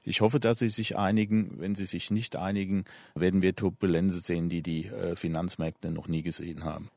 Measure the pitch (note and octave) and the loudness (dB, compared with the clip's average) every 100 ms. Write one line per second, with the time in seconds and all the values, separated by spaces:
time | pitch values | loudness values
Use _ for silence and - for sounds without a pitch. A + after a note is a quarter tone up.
0 | - - A2 C#3 A2+ A2+ A#2 G#2+ A2 - | -6 2 4 4 2 2 2 0 -2 0
1 | G2 A2 G#2 A2 G2+ - F2+ G2 F#2+ F2 | 2 4 4 2 0 -4 -4 -4 -4 -6
2 | - G#2 A#2 - F#2 G2+ F#2+ G2 F#2 - | -2 -2 -2 -4 -2 0 0 -2 -2 -10
3 | - - F2+ F#2+ F#2 F#2 G2 F2+ F#2+ E2 | -14 0 4 6 4 4 0 2 2 4
4 | F#2+ F2+ - E2+ E2+ E2+ D#2+ D#2+ - - | 2 0 -2 -2 0 -2 -2 -4 -4 -6
5 | F2+ E2+ E2+ D#2+ F2+ - D#2+ - E2 D#2 | -4 -4 -2 -2 -2 -2 -4 -4 -6 -6
6 | - D#2+ D#2+ D#2+ E2 D2+ D#2+ D#2 F#2+ | -2 -2 -2 -4 -6 -6 -6 -8 -10